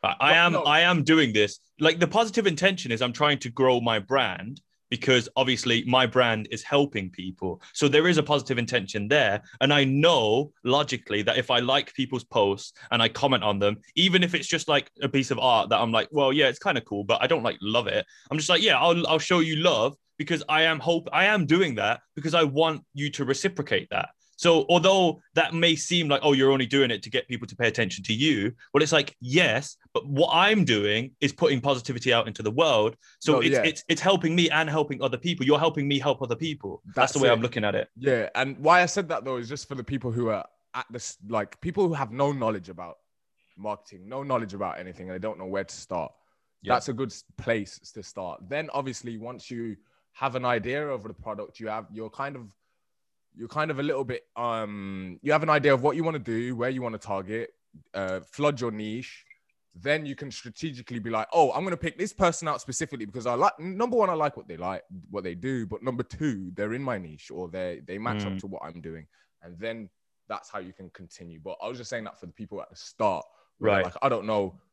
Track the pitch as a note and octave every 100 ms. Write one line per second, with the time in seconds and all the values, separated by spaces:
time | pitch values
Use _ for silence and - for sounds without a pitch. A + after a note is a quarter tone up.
0 | G2+ - C#3 E3 F3 E3 D3 D3+ F3 F3
1 | C#3 D#3+ C3 G#2+ G#2 - _ _ D3+ E3
2 | E3 G#3 A3+ G3 G3 D3+ F#3 F3+ C3+ A2+
3 | B2 A#2+ D3 C#3 B2 A#2+ C3 B2 A#2 A2
4 | G2 C3+ A2+ F2+ G2+ C#3+ _ _ _ A#2+
5 | - B2+ A#2 - C3 A#2+ B2+ A#2 B2 B2+
6 | B2+ B2+ A#2+ A2 G#2+ A2+ - C#3+ C#3+ G#2+
7 | F#2+ F2 F#2 F#2 F#2+ D#2+ - - C#3+ D3
8 | E3+ D#3 C#3+ D3 B2 A#2+ A2+ B2 F#2+ G#2+
9 | G2+ D3 A2+ G2+ - - C3+ C#3+ C3+ C#3
10 | D#3+ D#3 A2 A#2 D3+ _ A#2+ C#3+ C#3 B2+
11 | - G#2 G#2 C3 A#2+ A#2+ B2 C#3 C#3+ -
12 | B2+ B2+ - A#2+ G2+ G2 - - - A#2+
13 | A2+ - C#3 B2+ G#2+ G2+ G2+ G#2 _ -
14 | F#3 F3+ F3+ E3+ C3+ E3 D#3 C#3+ - _
15 | C#3 C#3 B2+ A#2+ B2+ A2+ G2+ A2 A#2 A2+
16 | - D3+ C3+ C#3+ C3+ A#2+ G3+ C3+ - G2+
17 | G2+ A2+ B2+ D#3+ A2+ - G2+ A#2 G#2 G#2
18 | - - _ D3+ D3+ F3 G#3+ C#3 E3 F3
19 | D3+ D#3+ - F3+ E3 D#3 E3+ B2 A#2+ C#3+
20 | _ _ D#3 E3 - D#3 D#3+ D#3+ E3 E3+
21 | F3 D#3 G3 G#3+ D3 E3 F3+ A2 G2+ -
22 | _ - D3+ E3+ D#3 C#3 D#3+ D#3 _ C#3
23 | C#3+ - C3 C#3 G3 - C#3+ A2+ - G2+
24 | - _ _ - F3 E3 C3+ F3 F#3 F#3+
25 | F3 - _ - D#3 E3 E3+ D#3 - F3+
26 | D#3 C#3 D3+ C#3 C3+ C3+ B2 C#3 C3 G#2
27 | A2 A#2+ - A#2+ A2+ G2+ A#2 G#2+ G#2+ F2+
28 | F#2+ A2+ D3+ A#2+ G#2 A#2+ - D3 D3+ D#3
29 | C#3+ _ B2 D3 D#3+ A2+ D3 - _ A#2+
30 | C#3+ C#3+ E3 E3 G3 G#3+ C3 A2 G2+ G#2+
31 | B2+ _ C#3+ - D#3 C3+ C3 C3 A#2+ A#2+
32 | B2+ A#2 A#2 G2+ A2 B2 D#3+ A#2 G#2+ -
33 | _ _ - C3+ A#2+ C3+ C3+ D3+ - D#3+
34 | F#3 G3 F3 E3+ E3 D3+ D#3 D#3 D3+ C3
35 | C3 B2 E3 F3 C3 D3 D#3+ D#3 C#3 C#3
36 | C#3 C#3 B2+ A#2+ D#3+ D3 G2 E2 - A2+
37 | C3+ C#3+ B2+ A#2 A#2 A#2+ G#2 G#2 A2 -
38 | C3+ B2 G#2+ - C3+ B2+ D3 F3+ F3 G3+
39 | E3+ D#3 B2 B2+ A#2+ C#3+ - C3+ A2+ C3+
40 | B2 A#2 A#2 G#2 - _ _ B2 - A#2
41 | - - G2+ A2+ G2+ - E3+ F#3 F3+ D3+
42 | C3+ B2 C#3+ C#3 A2+ G#2+ F2+ F2 F2 -
43 | _ _ _ _ _ - G#2 G2+ _ F#2+
44 | F#2+ C3 C#3 B2+ A2 G2 F#2+ C#2+ F#2 F2
45 | F#2 F#2 G#2+ F2 F#2+ G2 G2 - - F2+
46 | D2 _ _ _ _ _ F#2 B2 - A#2
47 | C3 - _ - - A2+ G2 - - A2+
48 | G2 - F2+ D2+ F#2 C#3+ D#3 C#3 C3+ A#2+
49 | A#2+ A2+ A2+ B2 - A#2+ A#2 G2+ _ _
50 | _ - C3+ B2 B2 A#2+ G#2+ C#3 D3+ B2+
51 | G#2+ G2+ A2+ G#2 G#2 - A2 G#2+ F#2+ G#2+
52 | A2 - C#3 C3+ A2 _ _ _ _ _
53 | _ _ _ - A2+ D3+ D#3 C#3 D3 C#3
54 | B2+ B2 _ - A#2+ A2+ G#2+ G#2 G2 F#2+
55 | F#2 F2 C#3+ D3+ D#3 D3+ C#3+ C3+ C#3 C#3+
56 | E3 D3+ A2 A2+ B2 A#2+ A#2+ C3 A#2+ A2
57 | - G2 F#2 A2 A2+ _ _ - _ G2
58 | F#2+ F#2 - - D3 C3+ A#2+ G#2+ G#2+ A2+
59 | - - _ _ _ _ _ F2 B2+ D#3
60 | D3 C3+ C#3 - A#2+ - E3 B2 A#2 A#2+
61 | A2 A2 A2 E3 C#3+ C3+ F#3 E3+ E3+ -
62 | G#3 - F3+ D#3+ D#3+ C#3+ - B2+ D#3 C3
63 | G#2+ B2 A#2+ A#2+ F#3+ - E3+ F#3+ A#3+ A#3
64 | G3 D#3+ D3 - - E2 F2+ F#2 - F#2+
65 | E2 G2+ F#2 F2 B2+ C3 G#2 G#2+ B2+ B2
66 | A#2+ - D3+ G#2 F#2 F#2 G#2 A#2+ C3+ G#2+
67 | E2+ D2+ - F2 F2+ F2+ F2+ D#2 D2 G2
68 | A#2 G#2+ G2 F#2+ G2 F#2 D#2+ E2+ E2 D#2+
69 | D#2 _ _ _ F2 E2+ A2+ A2+ G2+ _
70 | _ _ _ G#2 - G#2 F#2 - F2+ -
71 | F2 - F2 D#2+ E2 - A2 B2 A#2 A#2+
72 | G#2+ - F2 - G#2+ G2 - - - _
73 | G#2+ F2 - _ _ _ G#2 G2 F2+ -
74 | C3+ A#2 G#2 G#2+ F#2+ - _